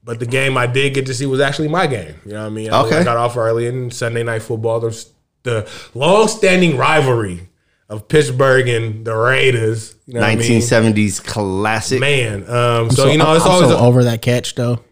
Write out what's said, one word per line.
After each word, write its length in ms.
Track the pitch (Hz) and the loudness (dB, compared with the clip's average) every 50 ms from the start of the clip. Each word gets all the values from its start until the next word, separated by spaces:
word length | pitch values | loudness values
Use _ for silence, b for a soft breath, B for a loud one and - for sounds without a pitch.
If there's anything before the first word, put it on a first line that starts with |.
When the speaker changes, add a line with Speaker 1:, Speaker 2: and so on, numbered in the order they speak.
| _ | _
Speaker 1:
But 160 | 120 117 113 | -10 -8 -8
the 60 | 123 | -6
game 320 | 120 127 131 135 135 131 | -4 -2 0 0 0 0
I 100 | 127 123 | 0 0
did 260 | 123 123 135 139 143 135 | 0 0 0 0 0 0
get 120 | 135 135 | -2 -4
to 80 | 131 131 | -4 -6
see 120 | 117 139 | -6 -4
was 120 | 139 135 131 | -2 0 0
actually 300 | 139 139 139 - 156 151 | 0 0 0 -2 -4 -2
my 180 | 156 180 185 | 0 0 0
game. 280 | 156 131 107 85 76 78 - _ | 0 -2 -6 -8 -12 -18 -20 _
You 80 | 104 104 | -14 -12
know 80 | 107 | -10
what 60 | 107 | -10
I 20 | 107 | -8
mean? 220 | 107 110 110 110 | -8 -8 -6 -2
I, 100 | 110 117 | 0 0
Speaker 2:
Okay. 160 | 131 113 151 | 2 2 2
Speaker 1:
I 60 | 156 - | 0 2
got 100 | 123 117 | 2 0
off 220 | 117 117 120 117 | 0 0 -2 -2
early 300 | 123 113 113 113 117 117 | -2 -2 0 0 0 -2
in 220 | 120 123 131 127 120 | -4 -6 -6 -8 -8
Sunday 340 | 120 - 123 117 117 117 117 | -8 -6 -6 -4 -4 -4 -4
Night 180 | 117 117 113 | -4 -6 -6
Football. 400 | 113 - 120 110 110 117 113 117 | -6 -6 -6 -4 -2 -2 -2 -2
There's 320 | 113 113 110 - - _ _ _ _ _ _ _ _ | -2 -4 -6 -8 -16 _ _ _ _ _ _ _ _
the 260 | 123 117 110 104 B B B B B B | -4 -4 -4 -4 B B B B B B
long-standing 840 | 117 139 160 190 214 226 - - - - 190 185 185 185 170 147 | -2 2 2 4 4 4 2 0 0 2 2 4 4 2 2 2
rivalry 680 | 123 131 147 156 156 143 131 123 117 110 98 87 85 90 - _ _ _ _ _ _ _ _ | 0 0 2 2 2 2 2 0 0 -2 -4 -6 -10 -14 -18 _ _ _ _ _ _ _ _
of 180 | 107 110 - | -14 -14 -8
Pittsburgh 600 | _ - 151 147 131 127 127 139 135 127 127 123 123 | _ 2 2 2 2 0 2 2 4 4 4 2 2
and 340 | 120 113 113 113 110 110 110 | 0 -2 -2 -4 -8 -8 -6
the 80 | 113 113 | -6 -2
Raiders. 800 | 110 113 123 131 131 135 131 120 117 113 110 113 110 110 - - _ _ | 0 0 2 2 2 2 2 2 2 0 0 -2 -2 -8 -14 -20 _ _
You 60 | - 123 | -10 -4
know 60 | 117 | -2
what 60 | 107 | 0
I 20 | 107 | 0
mean? 80 | 110 113 | 2 0
Speaker 2:
Nineteen 220 | 117 117 120 113 | 2 2 2 2
seventies 580 | 117 117 123 113 110 113 107 104 107 101 90 - | 2 2 2 4 4 4 4 2 2 0 -2 -6
classic. 800 | - - - 113 104 98 95 95 104 110 110 110 - - 131 127 | -10 -8 -6 -4 -4 -2 -2 -2 -2 -2 -2 -4 -4 -2 -2 -2
Speaker 1:
Man, 440 | 131 143 143 135 120 110 104 101 95 87 | 0 0 0 0 -2 -2 -6 -8 -8 -4
um, 360 | 120 120 120 120 117 117 117 | -2 0 0 2 0 0 0
Speaker 3:
I'm 40 | 117 | 0
Speaker 1:
so, 140 | 123 127 135 | 0 2 2
Speaker 3:
so, 80 | 139 | 2
Speaker 1:
you 60 | 147 | 4
know, 80 | 156 160 | 2 2
Speaker 3:
I'm, 80 | 156 156 | 4 4
Speaker 1:
it's 100 | 165 170 | 2 4
Speaker 3:
I'm 60 | 190 | 4
Speaker 1:
always 180 | 185 180 175 127 | 4 4 4 4
Speaker 3:
so 80 | 101 | 4
Speaker 1:
a 40 | - | 4
Speaker 3:
over 220 | 117 123 120 127 123 | 4 4 4 4 4
that 160 | 120 117 113 | 2 0 -2
catch, 340 | - 123 123 127 - - - | -2 0 -2 0 -2 -6 -6
though. 240 | - 120 120 120 113 _ _ | -4 -2 -2 -2 -4 _ _